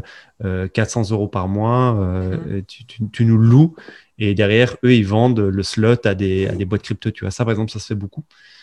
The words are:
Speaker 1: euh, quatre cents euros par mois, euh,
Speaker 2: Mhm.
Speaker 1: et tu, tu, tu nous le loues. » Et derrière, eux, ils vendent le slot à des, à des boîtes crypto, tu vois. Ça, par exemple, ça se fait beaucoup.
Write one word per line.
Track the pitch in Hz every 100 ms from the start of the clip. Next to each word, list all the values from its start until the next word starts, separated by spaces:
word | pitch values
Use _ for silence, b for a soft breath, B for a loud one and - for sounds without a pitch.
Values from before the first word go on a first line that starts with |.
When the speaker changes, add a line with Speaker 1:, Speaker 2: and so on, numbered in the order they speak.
| B B B -
Speaker 1:
euh, | 101 92 92
quatre | - 107
cents | 123 101
euros | 107 101
par | 98 92
mois, | 101 110 123 127 107
euh, | 92 92 92 95
Speaker 2:
Mhm. | 170 98
Speaker 1:
et |
tu, | 95 -
tu, | - - 104
tu | -
nous | 113 113
le | 113
loues. » | 127 165 B B B B -
Et | 104
derrière, | 98 101 110 123 -
eux, | 123
ils | 123 98
vendent | 107 123 113
le | 101 95
slot | 92 - 110 120
à | 110 98
des, | 98 95 98
à |
des | 107
boîtes | 92 104
crypto, | - 104 110
tu | -
vois. | 95
Ça, | -
par | 117
exemple, | 107 110
ça | 107
se | -
fait |
beaucoup. | 104 98 - - B B B